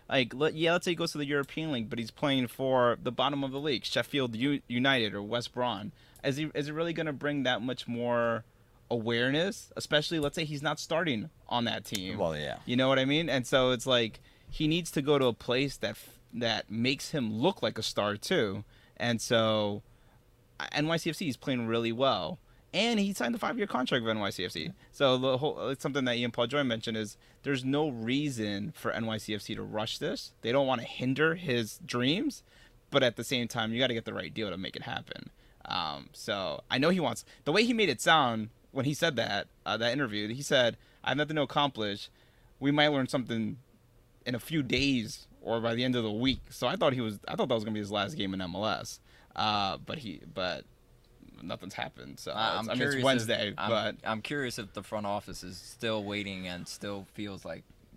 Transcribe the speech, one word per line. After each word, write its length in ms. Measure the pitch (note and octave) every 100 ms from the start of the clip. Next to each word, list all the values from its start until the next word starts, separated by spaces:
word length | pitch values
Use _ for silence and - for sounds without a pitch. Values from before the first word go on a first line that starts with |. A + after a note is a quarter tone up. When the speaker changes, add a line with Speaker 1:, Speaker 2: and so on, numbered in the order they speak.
| -
Speaker 1:
Like, 240 | C3+ A#2+
let, 220 | B2 D#3 D#3
yeah, 160 | E3
let's 140 | F3 F#3
say 60 |
he 40 | E3+
goes 160 | E3+
to 60 | D3+
the 60 | C#3+
European 460 | D3 C#3 - D#3+
League, 160 | C3 G#2+
but 100 | A#2
he's 120 | A2+
playing 360 | - D3 C3+ A#2+
for 500 | - C3 C3 A#2+ A2+
the 80 | G#2
bottom 320 | A#2+ C3 C#3+
of 80 | C#3
the 80 | C3+
league, 240 | D3+ A2+ -
Sheffield 500 | B2+ A#2 C#3 B2+ A2
U-, 260 | C3+ C#3+ -
United 460 | A#2+ C3+ C3+ G#2+
or 80 | G2+
West 320 | G#2 A#2 A2+
Brom. 380 | B2 B2 G2 G#2+ - - -
Is 140 | C#3 C3+
he, 120 | D#3 -
is 140 | D3
it 20 |
really 220 | D3+ E3+
gonna 200 | E3+ D#3+
bring 300 | C3+ D3 D3
that 180 | B2+ A#2+
much 260 | B2 B2+ -
more 580 | A#2 A#2+ A#2+ A#2 A2+ - _ - - -
awareness? 800 | A#2+ A2 A#2 B2 D3 F#3 - - -
Especially, 440 | - D3+ D3 E3
let's 160 | C#3+ -
say 100 | D#3
he's 180 | D3
not 160 | D3 D3+
starting 500 | - D#3+ F3 A#2 - - -
on 160 | A#2+ A#2+
that 180 | -
team. 340 | - G#2+ F#2 G#2
Speaker 2:
Well, 200 | F2 D#2
yeah. 220 | C#2+ A1+ -
Speaker 1:
You 120 | B2
know 100 | C3
what 120 | C3+
I 60 | C3
mean? 220 | D3 E3+
And 160 | C3 A#2+
so 260 | C3+ B2+
it's 140 | B2 C3
like, 360 | B2 A2+ - - - -
he 180 | - D#3
needs 240 | E3 E3+
to 100 | -
go 180 | C#3 C#3+
to 60 | C3
a 80 |
place 420 | A2 - B2 C#3 -
that 140 | G#2
f-, 280 | G#2+ - - -
that 380 | A2+ A#2 G#2+ -
makes 400 | A2 B2 C#3+ -
him 220 | D#3+ A2
look 280 | G#2+ D#3 -
like 160 | A2+ A2
a 60 |
star 320 | G#2+ - G#2 G#2
too. 480 | - F#3 G#2+ G#2 - - - -
And 240 | A#2+ A2+
so, 640 | - A#2 A2 G#2+ G#2 G#2 - - - _ _ _ _ -
uh, 100 | D2
N 160 | C#3+ D#3
Y 80 | E3
C 140 | E3
F 80 | D3+
C 100 | F3
is 80 | A#2+
playing 320 | - B2+ A2+
really 240 | A#2 A#2
well. 480 | A#2 C3+ G#2 D#2+ F3+ - - -
And 260 | F3 A#3 A3+
he 140 | G3
signed 200 | G3 A#3+
the 60 | A#3
five-year 260 | - B3 G3+
contract 380 | - B3+ C3
with 80 | A2+
N 80 | A2
Y 100 | G2+
C 160 | F#2+ F#2
F 60 |
C. 120 | E2+ D2+
Speaker 2:
Yeah. 60 | - -
Speaker 1:
So 260 | - C#3 B2+
the 200 | C3+ B2+
whole, 320 | D3 - G#2
it's 120 | C3+
something 240 | D#3 C#3 B2+
that 100 | A#2+
Ian 140 | A#2+
Paul 160 | - A#2+
Joy 160 | C#3+
mentioned 340 | C3+ A2+ A#2 A2
is 200 | G#2 - - -
there's 200 | C#3 C3+
no 260 | C3 C#3+ D#3
reason 840 | A#2+ A2+ C3+ D3+ A#2+ G#2+ G2+ G#2 -
for 160 | A#2
N 140 | F#2+ A2+
Y 120 | A2
C 160 | -
F 80 | G#2
C 140 | - G#2
to 80 |
rush 340 | G#2 G#2+ A2 -
this. 360 | D3 C#4 - _
They 100 | A2
don't 160 | C3+ C3+
wanna 160 | B2+
hinder 520 | C3 - B2+ C3+ D#3 F3
his 440 | F3 A#2+ G#2+ - -
dreams, 580 | B2 B2+ F3 D4+ - - - - - -
but 140 | C#3+
at 120 | B2+ A2
the 80 |
same 240 | A#2 B2+ A#2
time, 260 | A#2+ A2
you 60 | A#2
gotta 140 | C3
get 120 | A2+ A2
the 80 |
right 200 | G#2 E2+
deal 160 | D2 G#2
to 80 | F2+
make 180 | F2 -
it 80 |
happen. 460 | - - - - - - - - -
Um, 440 | F2+ D#2+ C#2+ -
so 480 | - - G2+ F2+ C#2+ -
I 80 | B2
know 120 | D3+
he 100 | F#3+
wants, 260 | C3+ A2+ - - -
the 60 |
way 120 | F3+
he 100 | A#3
made 160 | A#3 G3
it 120 | A#2+
sound 480 | - D#3+ B2+ A2 A2 - _
when 140 | C3+ C3
he 80 |
said 220 | D3 E3+ A#2+
that, 320 | A2+ G2+ - _ -
uh, 120 | G#2+
that 160 | A#2
interview, 340 | C3 C3 G#2 G#2
he 140 | B2
said, 360 | C#3+ C#3 A#2+ - - _
"I 60 | -
have 80 | C3+
nothing 200 | D3 D#3
to 40 |
accomplish. 680 | C#3 D3+ C#3+ A#2+ G#2 G2+ - _ - - - -
We 120 | C#3
might 180 | D3 D3
learn 180 | C#3+ C3
something 500 | C#3+ A#2 A#2 G#2+ G#2+ - - _ - _ _ -
in 100 | B2
a 40 |
few 220 | - D#3+
days 640 | B2 B2 C#3 B2+ A2 - - -
or 200 | - A2+
by 120 | A2+
the 100 | A#2 B2+
end 100 | B2
of 80 |
the 80 | A2
week." 300 | G#2+ C3 A#2 -
So 180 | - B2
I 80 | F3+
thought 180 | D#3
he 80 | B2+
was, 160 | A2+ G2+ -
I 80 | F3
thought 120 | F3
that 80 | A#2
was 80 |
gonna 100 | G#2+
be 60 | G#2+
his 120 | G2+
last 240 | G#2 G2+ G2
game 180 | G2
in 80 | F#2+
M 120 | F2+
L 120 | F2+ G#2+
S. 340 | C#2+ - - - - - -
Uh, 420 | G#2+ G#2 G2 C#2+
but 220 | - -
he, 220 | A2+ D#2 -
but 340 | - F#2 C#2+ - - _ - - - - -
nothing's 320 | - - F#2 -
happened. 440 | - - B1+ C#2
So 120 | -
Speaker 3:
I, 180 | - A2
Speaker 1:
it's, 100 | F#2+
Speaker 3:
I'm 100 | A2
Speaker 1:
I 40 |
mean, 40 | B2+
Speaker 3:
curious 160 | C#3 C3+
Speaker 1:
it's 40 |
Speaker 3:
if, 40 |
Speaker 1:
Wednesday, 500 | C3 B2+ A2+ A2 G#2 -
Speaker 3:
I'm, 120 | G2+
Speaker 1:
but 260 | A2 G#2+ -
Speaker 3:
I'm 180 | - A2
curious 360 | - D3 B2+ A#2+
if 140 | G2+
the 100 | -
front 220 | G2 G#2+ G2+
office 380 | G2+ - F2
is 140 | F2+ F#2
still 460 | - - A#2 A2
waiting 440 | G2+ G#2 G2 F#2+ F#2
and 200 | F2+ -
still 380 | - G2+ G2+ F#2+
feels 320 | - G#2 F#3+ -
like 180 | E2 - - -